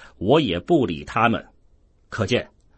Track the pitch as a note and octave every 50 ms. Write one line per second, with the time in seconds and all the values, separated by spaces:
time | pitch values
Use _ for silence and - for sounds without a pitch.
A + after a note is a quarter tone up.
0 | - - - _ E2+ G2 C3+ E3 D3+ G#2+ E2 F2 - - F3 D#3 B2 F#2+ E2+ D2
1 | C#2+ - - A#2 A2 A#2 A2 D#2 - - _ _ _ _ _ _ _ _ _ _
2 | _ _ - - G#2 F#2 A#2+ A2 - - _ _ _ _ _